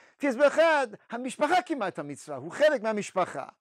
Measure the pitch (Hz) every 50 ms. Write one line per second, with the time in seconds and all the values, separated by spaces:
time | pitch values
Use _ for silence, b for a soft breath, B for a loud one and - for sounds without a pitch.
0 | b b b b - 285 240 226 294 277 - 285 320 330 311 294 269 220 208 -
1 | b b - 233 254 262 - - 262 294 349 370 359 - 320 277 214 185 - -
2 | 151 143 143 - - - 147 131 131 170 165 - 277 302 302 240 196 220 220 208
3 | 202 - - 190 175 - - 143 127 - - _